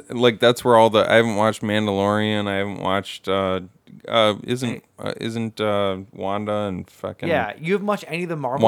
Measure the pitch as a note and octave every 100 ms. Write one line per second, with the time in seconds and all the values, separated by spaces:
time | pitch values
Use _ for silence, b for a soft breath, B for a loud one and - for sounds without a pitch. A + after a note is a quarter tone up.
0 | - B2 B2 G#2 A#2+ B2 B2+ A#2 A2+ G#2+
1 | F2 A2 A#2 G2+ A2 G2+ G#2+ G#2 G#2+ G2
2 | G2+ G#2 G#2+ G#2+ G2+ G2 G2+ F#2+ F#2+ G2
3 | G2 - - F#2+ F#2+ F#2 F2+ _ _ -
4 | - A2+ G#2+ G#2 - B2 B2+ - - -
5 | - - A2+ A2+ A2+ A2+ G#2+ G2+ G2 F#2+
6 | G2 F#2 F#2+ G2+ G#2 G#2 G#2 F2+ - _
7 | F#2+ G2 E3 D3+ G#2+ G2+ D#3+ G3 G#3 G3+
8 | - E3 F3 D#3+ C3+ B2+